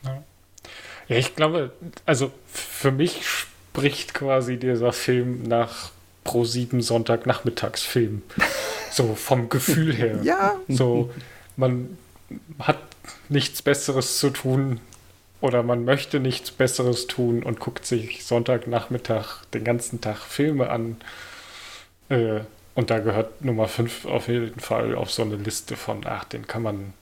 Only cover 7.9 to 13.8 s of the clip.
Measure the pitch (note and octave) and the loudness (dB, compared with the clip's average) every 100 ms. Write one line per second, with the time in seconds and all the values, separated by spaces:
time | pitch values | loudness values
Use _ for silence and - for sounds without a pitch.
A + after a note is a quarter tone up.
7.9 | B2+ A2+ G#2 - - - - - - - | 2 2 -2 -6 -2 0 0 -4 -6 -4
8.9 | - A#2+ G#2+ - B2+ A#2 C3 C3 D#3+ D#3+ | 0 0 0 2 2 2 0 2 4 4
9.9 | A#2 A#2 G#2+ C4+ F4+ G4 G4 - C3 B2+ | 2 2 2 0 2 2 0 -2 2 4
10.9 | A#2+ A#2+ - - - - - C3 B2 B2+ | 4 0 -4 -16 -20 -16 0 2 2 -4
11.9 | F3+ - - - - - D3 B2 - - | -12 -20 -20 -16 -16 -14 -4 0 0 -2
12.9 | - - - - C#3+ C3 - - C#3 | -20 -20 -20 0 0 0 -2 0 2